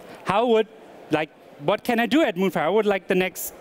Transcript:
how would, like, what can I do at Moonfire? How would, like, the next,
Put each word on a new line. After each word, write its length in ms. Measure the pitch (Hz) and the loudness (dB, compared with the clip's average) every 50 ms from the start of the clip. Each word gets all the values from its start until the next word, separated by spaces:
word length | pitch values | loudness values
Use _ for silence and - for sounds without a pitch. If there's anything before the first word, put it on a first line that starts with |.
| - - - - - | -20 -20 -20 -10 -6
how 220 | - 185 208 233 | -2 0 0 2
would, 220 | 254 226 220 220 214 - - - - - - - - | 2 2 2 2 0 -6 -16 -20 -20 -20 -20 -6 -4
like, 200 | 151 151 160 - - _ - - - - | -4 -2 -2 -6 -10 _ -20 -20 -20 -6
what 220 | 147 143 196 214 - | -2 -2 -2 -2 -2
can 160 | - 240 226 | -2 -2 0
I 80 | 233 | 0
do 160 | 220 196 302 330 | 2 2 2 2
at 140 | 254 185 | 0 0
Moonfire? 240 | 170 190 190 - 180 | 0 -2 0 0 0
How 120 | 147 156 185 | 0 0 0
would, 120 | 220 214 | 2 2
like, 220 | 208 202 190 - - | 0 0 -2 -2 0
the 60 | 196 | 0
next, 400 | 185 185 185 - - - - - - | 0 0 -2 -4 -8 -12 -12 -8 -4